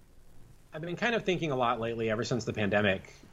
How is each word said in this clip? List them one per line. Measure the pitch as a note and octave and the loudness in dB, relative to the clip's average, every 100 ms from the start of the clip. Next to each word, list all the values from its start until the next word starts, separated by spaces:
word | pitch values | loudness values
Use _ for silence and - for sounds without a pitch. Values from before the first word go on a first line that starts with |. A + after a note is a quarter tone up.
| - - - - - - - | -20 -20 -20 -20 -20 -20 -18
I've | D#3+ | -12
been | E3+ F3 | -8 -4
kind | - | 0
of | A3+ | 0
thinking | - F3 E3 | 0 0 0
a | C3 | 2
lot | A#2+ A#2+ | 2 2
lately, | A2+ A#2 A2+ | -2 -2 0
ever | A2 | 0
since | A2+ B2 | 0 -2
the | A2 | -2
pandemic, | A2+ G2+ G#2 G#2 F#2 - - - | -2 2 4 4 2 -2 -20 -12